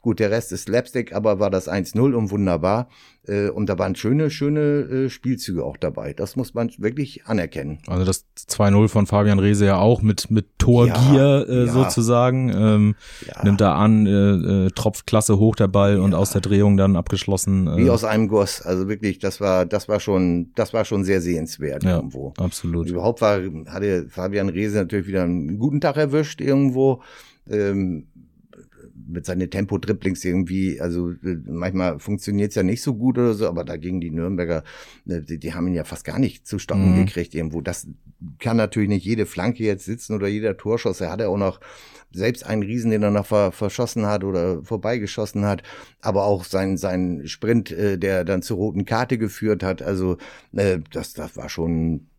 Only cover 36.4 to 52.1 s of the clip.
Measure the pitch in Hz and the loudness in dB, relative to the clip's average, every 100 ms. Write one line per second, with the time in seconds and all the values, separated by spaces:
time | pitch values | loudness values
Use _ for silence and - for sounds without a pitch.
36.4 | - 101 - 98 95 92 95 87 85 80 | -10 -8 -4 2 4 4 2 -2 -6 -6
37.4 | 80 82 71 - - - - - 87 71 | -6 -6 -6 -8 -12 -18 -20 -20 -18 -8
38.4 | 123 117 107 - 104 101 95 113 104 - | -2 0 0 0 0 0 -2 -2 -2 -2
39.4 | 98 120 110 98 - 117 - 107 98 104 | -4 -2 -2 -2 -6 -12 -6 -4 -2 -2
40.4 | 110 92 104 117 117 92 87 95 107 101 | -4 -4 -2 -2 -2 -4 -6 -4 -2 0
41.4 | 98 - - - - - _ 90 104 123 | 0 -2 -16 -20 -20 -20 _ -4 -2 -2
42.4 | - 110 101 120 117 110 104 104 98 107 | -4 -4 -2 -2 0 2 2 0 0 2
43.4 | 101 - 101 - 120 - 104 104 95 92 | 0 0 -6 -4 -4 -2 -2 -2 -2 -2
44.4 | 87 85 69 110 107 123 101 - 107 104 | -2 -2 -6 -6 -4 -4 -6 -6 -6 -2
45.4 | 104 98 - - - _ - 98 101 98 | -2 -2 -6 -20 -20 _ -2 0 2 0
46.4 | 90 95 95 92 98 92 90 82 76 - | -2 -4 -2 -2 -2 -2 -2 -4 -10 -8
47.4 | 107 117 - 82 104 95 95 95 87 95 | 0 0 0 -4 -2 0 0 0 0 -4
48.4 | - 101 104 95 98 113 123 127 107 - | -4 -4 -4 -4 -2 -2 -2 -2 -4 -4
49.4 | 107 101 92 92 80 95 92 85 - - | -2 0 -2 -4 -4 -2 -2 -4 -8 -20
50.4 | _ - 101 90 76 80 - - 78 - | _ 0 0 0 -4 -12 -12 -12 -14 -12
51.4 | - - 82 82 82 80 - | -12 -6 -2 0 0 -2 -8